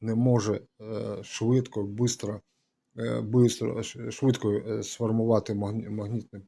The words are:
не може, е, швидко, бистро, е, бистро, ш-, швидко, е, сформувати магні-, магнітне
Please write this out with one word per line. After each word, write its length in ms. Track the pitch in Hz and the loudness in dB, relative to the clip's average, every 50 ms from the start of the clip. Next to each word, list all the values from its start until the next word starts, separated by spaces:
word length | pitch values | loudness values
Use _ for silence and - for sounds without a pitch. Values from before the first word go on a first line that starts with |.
не 140 | 110 110 113 | -4 -2 0
може, 460 | 113 123 127 123 117 101 107 101 - - _ _ _ | 2 4 6 4 4 4 2 -2 -2 -4 _ _ _
е, 420 | 110 107 110 107 110 110 104 98 98 | -12 -8 -6 -6 -6 -6 -6 -8 -10
швидко, 600 | - - - 110 117 127 131 127 - - 107 101 | -10 -8 -4 0 2 2 2 2 0 -4 -6 -6
бистро, 580 | 101 101 107 123 117 - - - 104 104 101 _ _ _ _ _ _ _ _ _ _ - 123 | -4 -2 0 0 0 0 -2 -6 -6 -6 -8 _ _ _ _ _ _ _ _ _ _ -10 -8
е, 240 | 117 117 117 117 | -4 -4 -2 -2
бистро, 600 | 117 104 113 123 120 120 117 - 117 117 - 117 110 | -2 2 6 6 6 6 6 2 -4 -4 -4 -4 -6
ш-, 280 | - - 123 117 117 | -8 -8 -10 -10 -10
швидко, 400 | 110 - 135 135 127 - - 104 | -6 0 2 2 2 2 2 0
е, 320 | 101 104 101 110 110 110 104 | 0 0 -2 -2 -4 -4 -4
сформувати 720 | - - - 117 110 110 113 113 117 113 107 104 - 107 | -6 -6 -2 -2 0 2 2 4 4 4 4 2 0 -4
магні-, 360 | 101 101 101 107 113 113 107 | -2 -2 -2 -4 -4 -6 -6
магнітне 500 | 104 107 104 104 117 113 101 _ - 101 98 | -6 -6 -6 -4 -6 -6 -8 _ -16 -18 -16